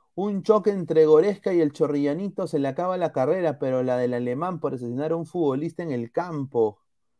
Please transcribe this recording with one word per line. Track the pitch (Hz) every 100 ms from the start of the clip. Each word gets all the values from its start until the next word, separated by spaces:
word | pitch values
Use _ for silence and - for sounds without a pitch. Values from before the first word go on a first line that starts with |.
| _
Un | - 202 196
choque | 160 214 208
entre | 196 165 160 156
Goresca | 156 196 196 202
y | 175
el | 156
Chorrillanito | 143 151 147 143 151 202 196 180
se | 156
le | 139
acaba | 131 180 185
la | 165
carrera, | - 131 185 170 135
pero | 139 127
la | 127 123
del | 123
alemán | 123 123 127 175 175
por | 147
asesinar | 131 120 123 151
a | 165
un | 160
futbolista | 180 151 131 160 165
en | 170
el | 123 117
campo. | - 180 156 135 120 110 104 _ _ _ _